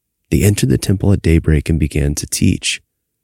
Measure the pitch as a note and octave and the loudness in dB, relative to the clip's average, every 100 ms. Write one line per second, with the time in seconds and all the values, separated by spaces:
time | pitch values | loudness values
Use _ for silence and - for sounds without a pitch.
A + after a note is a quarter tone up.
0 | _ _ _ D#2 G2+ G2+ B2+ - - G2 | _ _ _ 0 2 2 0 0 -2 -2
1 | G2+ G2 F2 E2 - D2+ - E2 D#2 D2+ | 0 0 2 2 2 0 0 -2 -2 -2
2 | C#2+ D2 - - G2 F2 - - _ _ | -2 -4 -6 -2 0 0 -4 -10 _ _
3 | _ _ | _ _